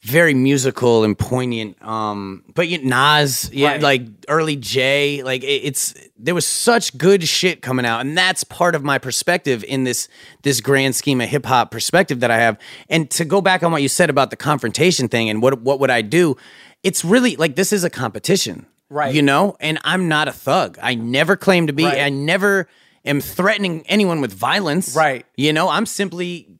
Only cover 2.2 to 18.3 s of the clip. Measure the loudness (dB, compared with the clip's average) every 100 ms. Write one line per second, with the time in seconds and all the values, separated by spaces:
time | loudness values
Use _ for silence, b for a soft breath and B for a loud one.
2.2 | -10 -14 _ -4 -4 -2 0 2 4 4
3.2 | 2 -2 -6 0 0 2 2 2 -2 -18
4.2 | -2 -2 0 -4 -4 0 2 2 0 -2
5.2 | -4 -4 -2 -2 -2 -4 -6 -8 -20 _
6.2 | -4 -2 -2 -2 2 2 0 -2 2 4
7.2 | 2 0 -2 -2 -4 -2 0 -2 -2 0
8.2 | 0 0 -6 -2 0 0 0 -2 -2 -4
9.2 | -2 -2 0 -4 -2 -4 -2 -4 -8 B
10.2 | B B -2 -2 0 2 2 0 0 0
11.2 | 0 -2 0 0 0 -4 0 0 0 0
12.2 | 2 4 2 0 B B B -2 -2 -4
13.2 | 0 0 2 2 2 0 -2 2 2 2
14.2 | 0 -2 -2 -2 -2 2 2 2 0 0
15.2 | 0 2 2 2 -2 0 2 0 2 2
16.2 | 2 0 B B B B -4 -4 2 2
17.2 | 2 0 -2 0 0 0 -2 -4 -8 -6
18.2 | -2